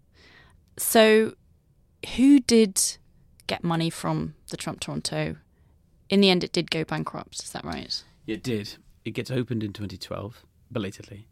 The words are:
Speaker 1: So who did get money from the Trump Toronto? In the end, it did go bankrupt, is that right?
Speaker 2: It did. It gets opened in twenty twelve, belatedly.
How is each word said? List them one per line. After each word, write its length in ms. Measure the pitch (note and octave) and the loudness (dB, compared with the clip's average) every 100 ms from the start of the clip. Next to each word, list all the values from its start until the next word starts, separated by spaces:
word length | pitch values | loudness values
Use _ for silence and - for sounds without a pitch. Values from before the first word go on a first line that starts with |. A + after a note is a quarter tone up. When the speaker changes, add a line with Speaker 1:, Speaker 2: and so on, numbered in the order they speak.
| _ _ _ - _ _ _ - | _ _ _ -20 _ _ _ -10
Speaker 1:
So 560 | - A3+ A3 A3 A3 - _ _ _ _ _ _ - - | 0 6 6 6 4 -4 _ _ _ _ _ _ -8 4
who 240 | C4+ C#4+ | 8 8
did 420 | - A3+ G#3+ - - - _ _ _ _ - | 8 6 4 2 -4 -4 _ _ _ _ -8
get 160 | - | -6
money 260 | E3+ E3 E3 | -2 -2 -2
from 460 | - E3 D#3 D#3+ D3+ - | -4 -4 -4 -6 -12 -14
the 80 | E3 | -12
Trump 220 | - - | -10 -10
Toronto? 580 | - D3+ - D#3 D#3 D#3 _ _ _ _ _ _ - | -8 -8 -6 -4 -6 -8 _ _ _ _ _ _ 0
In 120 | G3 | 4
the 80 | G3 | 6
end, 140 | F3+ | 4
it 80 | - | 0
did 200 | - D#3 | -4 -4
go 120 | D#3+ | -4
bankrupt, 580 | D#3 D#3 D#3 - - - | -4 -6 -8 -10 -12 -14
is 80 | - | -12
that 140 | - - | -12 -10
right? 380 | E2 - - - _ - | -12 -10 -12 -12 _ -10
Speaker 2:
It 160 | G#2 | -8
did. 320 | C3 A2 G2+ - _ _ A#2 | -4 -4 -6 -14 _ _ -10
It 60 | |
gets 200 | A2 A#2 | -8 -4
opened 320 | C3 A#2+ A#2 | -4 -2 -4
in 100 | G#2+ | -4
twenty 240 | G2 G2+ F#2 | -6 -10 -10
twelve, 480 | - F2+ G2+ - _ _ _ | -10 -10 -10 -14 _ _ _
belatedly. 560 | A#2 G2 - - G#2 - | -8 -6 -10 -18 -20 -20